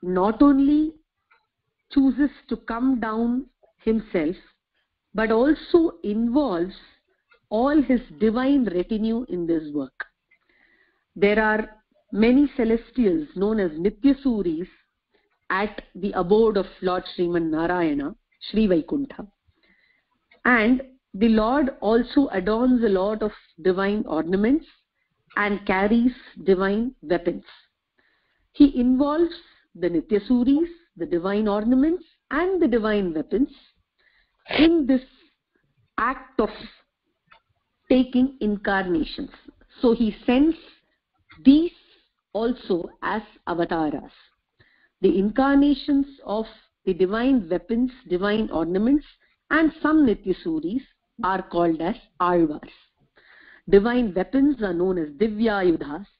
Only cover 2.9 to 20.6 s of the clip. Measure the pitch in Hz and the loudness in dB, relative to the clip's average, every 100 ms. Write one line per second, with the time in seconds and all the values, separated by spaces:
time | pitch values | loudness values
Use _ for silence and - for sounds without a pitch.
2.9 | 254 220 220 233 247 - _ _ _ - | 0 -2 -2 -2 -2 -6 _ _ _ -2
3.9 | 220 214 185 156 190 _ _ _ _ _ | -2 -2 -4 -2 -6 _ _ _ _ _
4.9 | _ _ - 220 220 269 311 - 349 330 | _ _ -4 0 2 2 0 2 2 2
5.9 | - 208 208 233 240 277 175 180 196 - | -2 -6 -2 0 0 0 -2 -4 -8 -20
6.9 | _ _ _ _ _ _ 214 262 311 262 | _ _ _ _ _ _ -2 2 2 2
7.9 | 247 - 156 220 226 262 285 226 180 180 | 0 -2 -2 0 0 0 2 0 -2 -4
8.9 | 220 220 226 254 359 339 330 311 294 262 | -2 -2 -4 -4 -6 -2 -4 -4 -8 -8
9.9 | _ - _ _ _ _ _ _ _ _ | _ -20 _ _ _ _ _ _ _ _
10.9 | _ _ - 202 214 214 214 214 - _ | _ _ -2 0 2 0 -2 -4 -12 _
11.9 | _ _ 196 220 254 285 - 226 226 - | _ _ 0 4 4 2 0 -2 -2 -4
12.9 | - 220 165 151 - 196 220 190 156 185 | -2 0 0 -4 -4 -2 0 -2 -2 -4
13.9 | 214 269 269 269 226 180 160 185 _ _ | 0 0 0 -2 -2 -2 -4 -8 _ _
14.9 | _ _ _ _ _ _ 185 208 - - | _ _ _ _ _ _ -4 -4 -8 -18
15.9 | - 196 190 175 214 226 202 185 - 185 | -10 -6 -4 0 4 4 2 -4 -6 -4
16.9 | 180 180 - 175 175 165 156 165 180 165 | -4 -6 -4 -2 -2 -2 -2 -2 -2 -2
17.9 | 143 139 - _ _ - 208 214 175 147 | -2 -6 -10 _ _ -8 0 2 2 0
18.9 | 151 135 - 208 _ _ _ _ _ _ | -6 -6 -10 -18 _ _ _ _ _ _
19.9 | _ _ _ _ _ - 247 | _ _ _ _ _ 0 2